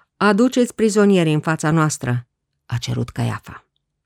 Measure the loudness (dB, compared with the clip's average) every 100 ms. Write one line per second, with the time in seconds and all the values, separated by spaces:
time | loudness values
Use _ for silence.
0 | _ -2 0 2 2 2 -2 0 0 4
1 | 4 4 2 0 -2 -2 0 0 0 -2
2 | -4 -4 -6 _ _ _ -8 -6 -4 -6
3 | -6 -4 -6 -6 -10 -20 _ _ _ _